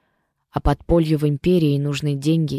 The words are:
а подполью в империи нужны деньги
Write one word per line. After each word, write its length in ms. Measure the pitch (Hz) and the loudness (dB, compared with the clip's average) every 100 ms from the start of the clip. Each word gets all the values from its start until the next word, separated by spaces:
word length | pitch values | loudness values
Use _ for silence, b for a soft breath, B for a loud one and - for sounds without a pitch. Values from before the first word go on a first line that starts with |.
| _ _ _ _ _ | _ _ _ _ _
а 100 | 143 | -4
подполью 580 | 147 139 - 170 156 156 | -2 -2 0 0 2 0
в 80 | 147 | 0
империи 520 | 143 175 180 156 143 | 0 0 2 2 0
нужны 360 | 143 139 147 | -2 -4 -4
деньги 420 | 143 143 160 156 | -2 0 0 0